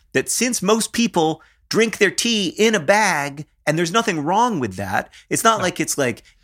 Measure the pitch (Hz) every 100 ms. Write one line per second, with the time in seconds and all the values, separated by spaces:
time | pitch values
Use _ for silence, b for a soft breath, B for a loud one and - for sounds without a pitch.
0 | _ 131 135 - 247 240 175 226 208 -
1 | 233 - 160 156 b b - 185 226 -
2 | 196 185 233 220 185 - 214 214 143 202
3 | 208 160 143 139 151 _ - 151 170 202
4 | 226 165 143 196 247 196 120 92 98 98
5 | - B B - 226 220 185 - 156 -
6 | 131 113 b b